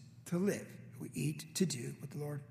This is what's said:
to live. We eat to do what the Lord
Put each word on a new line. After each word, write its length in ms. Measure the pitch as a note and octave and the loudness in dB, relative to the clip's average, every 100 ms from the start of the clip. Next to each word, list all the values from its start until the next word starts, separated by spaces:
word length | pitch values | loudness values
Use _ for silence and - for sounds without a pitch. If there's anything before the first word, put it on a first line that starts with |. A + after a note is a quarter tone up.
| - - - | -18 -12 0
to 140 | E3+ | 4
live. 260 | G3 A#2+ - - - - | 4 4 -2 -12 -12 -10
We 60 | - | -6
eat 400 | - C#3+ D#3 - - | 0 0 0 -2 4
to 100 | F3+ | 4
do 280 | B2 C#3 C#3 | 4 -2 -4
what 120 | C#3+ | -6
the 60 | - | -4
Lord 220 | D3 D3 - | -2 -4 -6